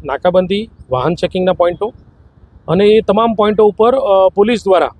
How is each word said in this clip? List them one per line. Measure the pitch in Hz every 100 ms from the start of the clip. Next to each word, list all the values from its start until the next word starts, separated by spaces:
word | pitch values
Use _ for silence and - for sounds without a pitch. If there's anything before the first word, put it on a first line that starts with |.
| 151
નાકાબંધી, | 139 180 185 180 202 226 - -
વાહન | 127 143 175
ચેકિંગના | - 185 185
પોઇન્ટો, | 180 175 170 214 - - _ _ _ - - -
અને | 175 208
એ | 220
તમામ | - 202 226
પોઇન્ટો | 220 208 208 214
ઉપર, | 190 226 269
અ, | 208 190 190
પોલીસ | 190 208 226
દ્વારા | 196 180 135